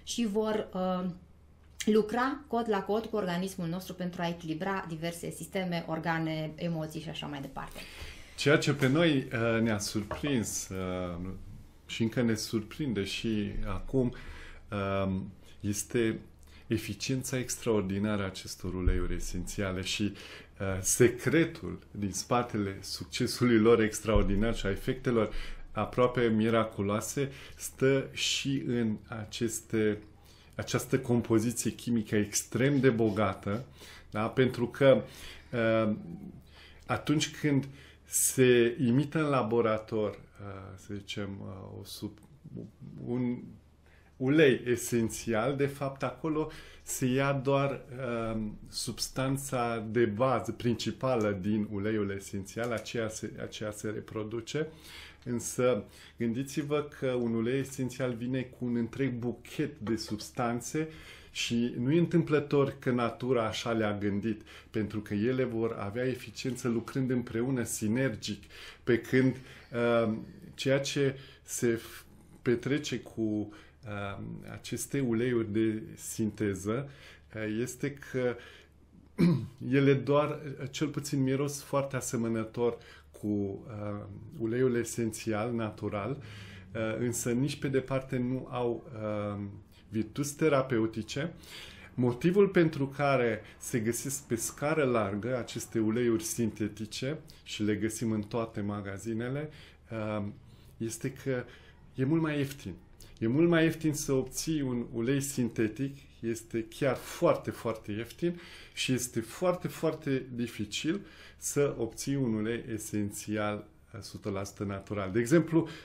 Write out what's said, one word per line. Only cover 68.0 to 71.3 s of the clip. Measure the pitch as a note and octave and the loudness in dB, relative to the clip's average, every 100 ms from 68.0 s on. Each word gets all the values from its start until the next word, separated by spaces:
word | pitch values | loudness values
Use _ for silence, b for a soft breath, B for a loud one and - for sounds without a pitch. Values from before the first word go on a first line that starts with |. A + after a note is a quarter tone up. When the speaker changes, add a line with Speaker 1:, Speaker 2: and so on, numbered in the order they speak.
| C3+ G#2 - G2 - B B B | 0 -2 -6 -8 -10 B B B
Speaker 2:
pe | - A#2 | 2 2
când, | - C3 C3 - B B B A#2+ A#2 A#2 A2 | 4 4 4 2 B B B 0 4 4 4
um, | A2+ - - - | 0 -6 -14 -16
ceea | - C3 C#3 | -4 2 2
ce | C3+ D3 C3+ C3+ B | 2 0 0 0 B